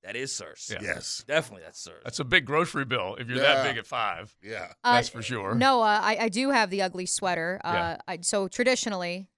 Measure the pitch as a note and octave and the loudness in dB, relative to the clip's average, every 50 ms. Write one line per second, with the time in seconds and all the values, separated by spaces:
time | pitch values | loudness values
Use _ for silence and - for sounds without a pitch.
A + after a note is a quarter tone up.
0 | _ F#2+ G#2 A#2+ C3 C3+ - - F#2+ D#2+ D2 - - - G#2+ F#2 G2+ F#2 - - | _ -8 -8 -6 -6 -6 -6 -8 -10 -12 -16 -16 -12 -10 -10 -8 -4 -4 -4 -4
1 | - - - - - - C#3 D#3+ D#3 - G#2 F#2 D#2+ E2+ - - - - E2+ - | -4 -8 -8 -10 -6 0 0 0 0 -2 -12 -16 -18 -18 -16 -16 -16 -16 -18 -14
2 | - A#2+ - - C#3+ B2 E3+ F3+ C#3 A2+ C#3+ D#3 F3 E3 - D#3 C#3 B2 B2+ A#2+ | -14 -10 -6 -6 -2 4 4 4 4 4 2 2 2 2 0 -4 -2 0 0 -2
3 | F#2+ F#2 G#2+ B2 B2 A#2 B2 B2+ C3+ C#3+ D3+ C3+ C3 C#3 C3 A#2 G#2 - - B2 | -2 -2 -4 -6 -8 -4 -2 4 6 6 6 6 4 0 -2 -4 -6 -4 -2 -2
4 | A2+ G2+ F2+ E2 G2 G#2 _ _ _ G2+ A2 G2+ F2 F#2 - _ - B3 B3 A#3+ | -2 -2 -2 -4 -10 -14 _ _ _ -10 -10 -10 -10 -10 -14 _ 2 4 4 4
5 | A#3 - - - A2 - B2+ A2 G2 F#2+ D3+ A#3 B3+ C4+ C4+ A#3+ A3 G#3+ G#3 G#3+ | 4 0 -6 -8 -6 -4 -4 -2 0 0 2 4 6 6 6 6 6 4 4 4
6 | F#3+ G3+ A3 F#3+ A#3 A3+ F3+ A3 C4 C4+ C#4 A#3+ A3 F#3+ F#3 G3 F#3+ F#3 F3 F3+ | 4 2 2 2 0 0 0 0 2 2 4 4 2 2 2 0 -2 -2 -2 -4
7 | F#3 - - - - F#3+ F3 E3+ D#3+ E3+ F#3 - - E3+ E3+ F3 E3+ E3+ E3 - | -4 -2 -2 0 0 0 0 0 -2 -4 -4 -4 -2 -2 0 0 0 -2 -4 -6
8 | - - F#3 E3+ F3 - - G#3 G3 F#3 - - B3 B3 C#4+ D4 - A#3 G#3 F#3 | -8 -8 -8 -4 -2 0 0 0 0 -2 -2 0 2 2 4 2 0 -2 -4 -4
9 | F3+ F3 F3 F#3 F#3+ _ _ | -4 -4 -6 -8 -10 _ _